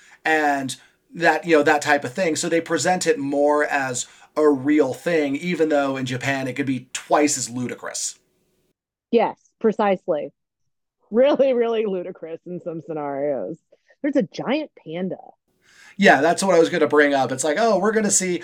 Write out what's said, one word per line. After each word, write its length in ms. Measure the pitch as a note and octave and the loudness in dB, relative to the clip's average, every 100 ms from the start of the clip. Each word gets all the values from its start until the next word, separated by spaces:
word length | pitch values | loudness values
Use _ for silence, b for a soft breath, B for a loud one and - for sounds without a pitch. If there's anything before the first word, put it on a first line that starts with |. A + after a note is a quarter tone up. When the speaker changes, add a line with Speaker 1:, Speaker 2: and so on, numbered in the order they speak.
| b b | b b
Speaker 1:
And 520 | D#3+ D#3 D3+ C#3 C3+ - b b _ | -2 0 0 -2 -4 -10 b b _
that, 320 | E3+ E3 D#3 E3+ | 0 2 2 4
you 100 | D#3 | 4
know, 60 | |
that 200 | D3 D3 | 4 2
type 220 | D3 D3 | 2 0
of 80 | C#3 | 0
thing. 240 | - F3+ D3+ | -4 -2 -2
So 120 | E3+ | 0
they 120 | E3 | 0
present 460 | E3 E3 C#3 F3+ E3 | 0 -2 0 0 0
it 120 | C#3+ | 0
more 460 | C#3 C#3+ D3 D3 | 0 0 2 2
as 420 | D3 C#3+ C3+ A#2+ - B B | 0 -2 -4 -6 -10 B B
a 140 | - D3+ | 2 4
real 460 | C#3 C3+ D3+ C3+ | 4 2 2 2
thing, 420 | A#2+ F3 E3 C#3+ C#3 | 0 -2 0 0 -4
even 320 | F3 E3+ D#3 | -4 0 0
though 280 | C#3+ C#3 C3+ | 0 0 -4
in 100 | C3 | -6
Japan 420 | B2+ C3 C3+ C3 | -4 -4 -4 -4
it 60 | |
could 120 | B2 C3+ | -6 -4
be 220 | B2+ B2+ | -6 -8
twice 420 | - - E3 D3 C3+ | -12 0 2 2 0
as 140 | B2 | -6
ludicrous. 680 | B2 B2 - - - - - _ _ _ _ _ _ _ _ _ | -6 -8 -8 -10 -8 -10 -12 _ _ _ _ _ _ _ _ _
Speaker 2:
Yes, 280 | A#3 F3+ A2 _ _ | 0 0 -4 _ _
precisely. 720 | A3+ G3+ G#3 F#3+ - D3+ D3 _ _ _ _ _ _ _ - | -2 0 0 0 -2 -6 -6 _ _ _ _ _ _ _ -4
Really, 420 | G#3+ C4+ D4+ C4+ | 2 4 4 2
really 320 | A#3+ A#3 A3+ | 2 0 -2
ludicrous 560 | G#3+ F#3+ F3+ F#3 D#3+ E3 - | -2 -4 -8 -12 -14 -14 -12
in 160 | F3 | -12
some 180 | E3+ E3 | -10 -12
scenarios. 800 | D3+ D#3 C#3+ C#3 D3 C3 F#2 - _ _ b b | -10 -8 -6 -4 -4 -4 -6 -12 _ _ b b
There's 160 | D4+ C#4 | -4 -2
a 60 | |
giant 480 | F#3+ - D#3 C#4+ D4 _ | -2 -4 -4 -4 -6 _
panda. 360 | - E3 F#3 B3 - _ _ _ b b b b | -12 -8 -8 -8 -16 _ _ _ b b b b
Speaker 1:
Yeah, 240 | G3 C#3+ | 4 4
that's 200 | D#3 E3+ | 4 0
what 120 | G3 | 2
I 40 | F3 | 4
was 120 | D#3+ | 4
gonna 160 | E3+ D3 | 2 2
bring 260 | D3 C#3+ | 4 4
up. 180 | C#3 B2 | 2 0
It's 140 | B2+ | -2
like, 140 | D#3 D3 | -2 0
"Oh, 180 | A#3 G3 | 2 2
we're 140 | G3+ | 0
gonna 180 | A3 G#3 | 0 0
see 320 | - F#3 E3+ | 0 0 -4